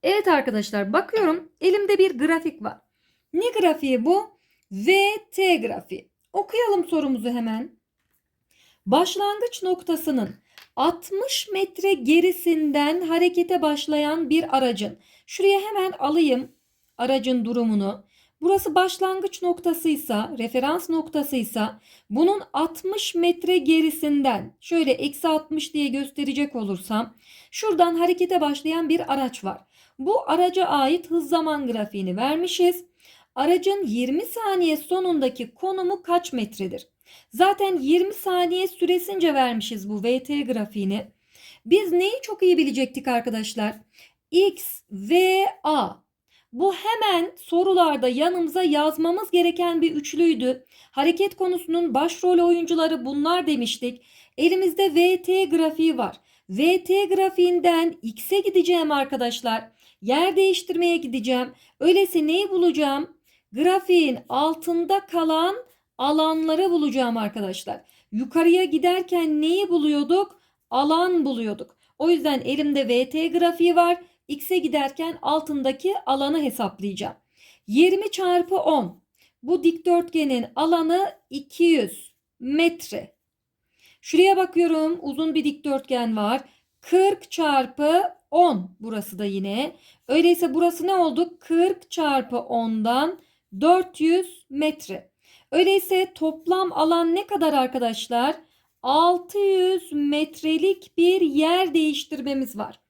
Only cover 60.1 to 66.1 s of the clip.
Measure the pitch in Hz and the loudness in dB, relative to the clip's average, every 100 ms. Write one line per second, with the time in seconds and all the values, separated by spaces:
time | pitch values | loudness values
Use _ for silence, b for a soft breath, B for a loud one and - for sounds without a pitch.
60.1 | 277 359 349 381 359 - 339 349 339 262 | 0 2 2 2 2 -2 0 0 0 -2
61.1 | 247 220 247 254 b b b 320 381 370 | -6 -2 -2 -2 b b b 4 4 4
62.1 | 339 302 339 403 370 349 277 294 277 339 | 0 0 0 0 2 2 2 0 -2 -6
63.1 | _ _ _ _ 220 339 381 370 349 302 | _ _ _ _ -2 2 2 4 4 4
64.1 | 240 - 254 302 320 339 339 339 392 392 | -2 -4 -2 0 -2 -2 -2 0 -2 0
65.1 | 339 320 320 349 427 - b _ - 269 | -2 0 0 0 -4 -12 b _ -4 0